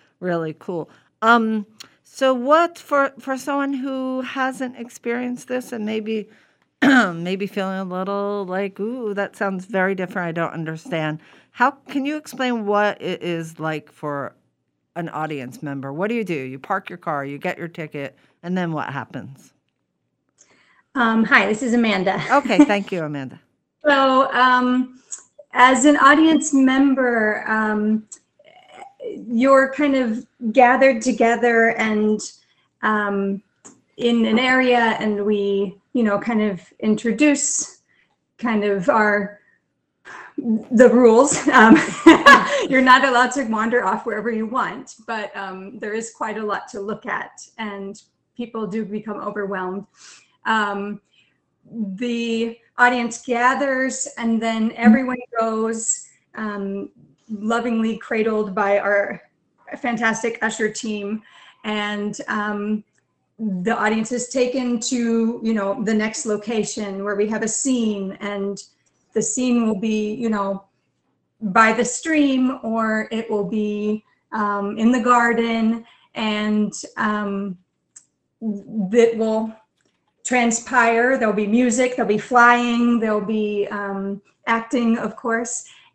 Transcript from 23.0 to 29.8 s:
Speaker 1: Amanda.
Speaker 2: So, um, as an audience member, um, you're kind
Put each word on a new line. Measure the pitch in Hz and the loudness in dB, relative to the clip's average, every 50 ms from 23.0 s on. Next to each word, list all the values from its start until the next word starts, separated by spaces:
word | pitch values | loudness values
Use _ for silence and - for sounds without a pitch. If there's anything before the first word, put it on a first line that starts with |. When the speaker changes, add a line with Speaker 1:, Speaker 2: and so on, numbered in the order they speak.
| 160 | -4
Speaker 1:
Amanda. | 151 147 143 135 123 - - _ _ _ _ _ _ _ _ - | -6 -6 -8 -10 -12 -16 -20 _ _ _ _ _ _ _ _ 0
Speaker 2:
So, | 302 285 277 269 262 262 262 269 269 | 2 2 4 4 4 4 2 2 2
um, | - 240 254 254 254 247 247 247 254 254 254 254 - - _ _ - - - _ _ - - _ - | 2 2 4 4 4 2 2 2 0 0 -2 -4 -8 -20 _ _ -18 -18 -18 _ _ -20 -18 _ 4
as | 254 247 262 262 226 247 | 6 6 6 6 6 6
an | 302 294 | 6 6
audience | - 269 277 294 302 320 320 320 294 302 - 285 | 8 8 6 8 8 6 6 6 4 2 2 4
member, | 269 262 262 262 269 277 277 262 269 254 247 240 226 214 214 208 - - | 4 4 4 4 4 4 4 4 2 2 2 2 2 0 0 -2 -2 -4
um, | - 220 220 220 214 214 214 214 214 220 220 - _ - - _ _ _ _ _ - - - _ - - - - - _ - 554 453 - - 196 | -2 -2 0 0 0 0 0 0 0 0 0 -2 _ -18 -20 _ _ _ _ _ -20 -20 -20 _ -20 -20 -20 -20 -20 _ -14 -12 -12 -12 -12 -8
you're | 220 247 226 254 269 269 269 269 262 - | -4 0 2 6 6 6 6 6 4 2
kind | - | 0